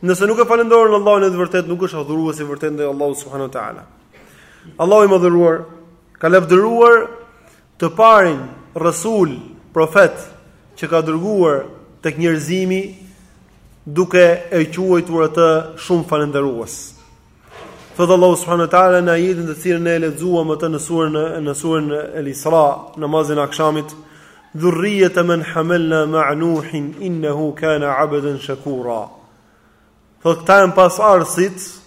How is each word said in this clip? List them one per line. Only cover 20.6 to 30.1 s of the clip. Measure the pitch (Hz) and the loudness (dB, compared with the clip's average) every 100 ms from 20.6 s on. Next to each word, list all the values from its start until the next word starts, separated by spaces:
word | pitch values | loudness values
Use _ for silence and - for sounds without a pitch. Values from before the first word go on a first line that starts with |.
| 165 | -4
në | 156 | -6
surën, | 151 170 160 151 160 165 | -6 -4 -2 -2 -4 -6
në | 147 139 | -6 -6
surën | 165 160 151 147 151 - | -4 -2 -2 -6 -8 -10
El | 143 | -10
Isra, | 135 156 165 147 139 - - | -8 0 2 2 0 -10 -10
namazin | 151 156 151 151 | -4 -2 0 -2
e | |
akşamit: | 139 - 156 156 151 - - - - _ _ 156 | -4 -2 -2 -2 -6 -14 -20 -20 -20 _ _ -4
"Dhurriyyata | 170 165 196 202 180 180 | -2 0 -2 2 2 2
man | 175 170 | 0 0
hamalna | 165 165 165 175 165 160 151 | -2 -4 -2 0 0 0 0
ma'a | 160 147 | 0 0
Nuhin | 147 165 160 147 156 143 147 | 0 -2 -2 -4 -8 -10 -10
innahu | 190 170 156 143 156 | -8 -4 -4 -4 -4
kana | 147 160 151 143 135 | -4 -2 -2 -2 -2
'abdan | 147 147 143 139 | -2 -2 -4 -8
shakura." | 135 135 143 131 123 113 104 - _ _ _ _ _ _ _ _ _ | -8 -10 -8 -8 -6 -8 -10 -16 _ _ _ _ _ _ _ _ _